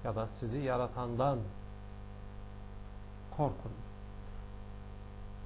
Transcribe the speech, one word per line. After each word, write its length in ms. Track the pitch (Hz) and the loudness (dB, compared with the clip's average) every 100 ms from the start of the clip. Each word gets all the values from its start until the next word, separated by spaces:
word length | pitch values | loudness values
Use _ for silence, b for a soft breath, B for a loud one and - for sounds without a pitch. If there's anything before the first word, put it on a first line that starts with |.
ya 120 | 113 107 | 2 2
da 120 | 110 | 2
sizi 320 | 104 117 127 | 0 0 2
yaratandan 800 | 135 123 123 127 120 117 135 131 101 - - - - - - - - - - - - - - - - - - - | 4 4 4 2 2 6 8 6 2 -2 -6 -6 -8 -8 -8 -6 -6 -6 -6 -6 -6 -6 -6 -6 -8 -8 -4 4
korkun. 340 | 147 - 117 113 - - - - - - - - - - - - - - - - | 4 4 -2 -4 -6 -6 -6 -6 -4 -4 -4 -6 -6 -6 -6 -6 -6 -6 -6 -4